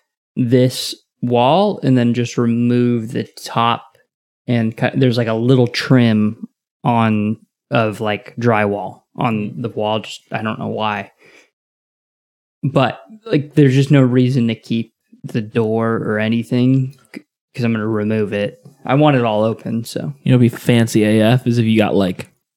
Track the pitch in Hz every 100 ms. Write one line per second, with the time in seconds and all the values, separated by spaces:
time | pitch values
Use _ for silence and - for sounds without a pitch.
0 | _ _ _ - 120 127 127 - - -
1 | _ - 123 120 123 170 208 - 139 127
2 | 120 117 117 - 120 117 120 123 123 120
3 | 110 120 - - - - 117 117 - _
4 | _ _ _ _ - 120 113 - 127 139
5 | 131 117 113 113 120 127 120 - - 131
6 | 117 107 107 113 - _ _ _ 131 117
7 | 113 107 104 110 _ _ - 123 110 101
8 | 107 104 - - 117 107 104 101 92 -
9 | _ - 123 110 104 135 120 - 107 110
10 | 104 - - - 110 110 107 110 107 101
11 | 101 _ _ - _ _ _ _ _ _
12 | _ _ _ _ _ - 143 143 120 -
13 | - - - 151 143 156 139 135 135 143
14 | 127 127 127 135 117 110 - 113 110 _
15 | _ _ - 127 107 117 110 110 113 113
16 | - 107 110 117 113 123 127 135 131 -
17 | _ - _ _ _ - 120 113 107 107
18 | 107 107 101 101 101 - - _ - 139
19 | 151 131 117 107 110 110 - 113 117 -
20 | 151 139 - 127 117 - - 117 113 110
21 | 107 110 107 127 123 120 110 110 104 80
22 | 92 - - _ _